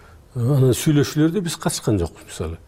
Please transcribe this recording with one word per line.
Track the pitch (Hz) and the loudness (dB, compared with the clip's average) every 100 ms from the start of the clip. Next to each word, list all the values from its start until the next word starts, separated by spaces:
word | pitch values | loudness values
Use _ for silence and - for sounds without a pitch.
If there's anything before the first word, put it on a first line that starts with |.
| - - - 123 | -20 -20 -12 -4
анан | 117 139 131 110 | 0 4 4 2
сүйлөшүүлөрдө | 160 147 131 151 160 196 | 2 2 2 2 0 0
биз | 170 - | -4 -4
катышкан | 170 - - 101 | -6 -4 -2 -2
жокпуз | 82 - - | -2 -8 -16
мисалы. | - 82 85 | -10 -10 -10